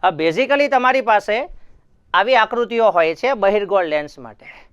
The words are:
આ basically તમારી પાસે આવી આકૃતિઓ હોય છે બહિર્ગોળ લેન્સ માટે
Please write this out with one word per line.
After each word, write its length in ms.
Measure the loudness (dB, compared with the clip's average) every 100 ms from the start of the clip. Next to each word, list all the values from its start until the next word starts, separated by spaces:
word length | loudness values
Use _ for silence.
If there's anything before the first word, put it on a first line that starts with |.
આ 80 | -2
basically 580 | 0 -2 0 0 0 2
તમારી 320 | 2 2 0
પાસે 480 | 2 0 0 -4 -4 -14 -20 -20 _ _ _
આવી 200 | 0 2
આકૃતિઓ 560 | 2 2 -2 -4 2 2
હોય 240 | 2 0
છે 180 | 0 -2
બહિર્ગોળ 520 | 0 0 0 0 0
લેન્સ 340 | 0 -4 -6 -16
માટે 280 | -20 -20 -20 -20 -20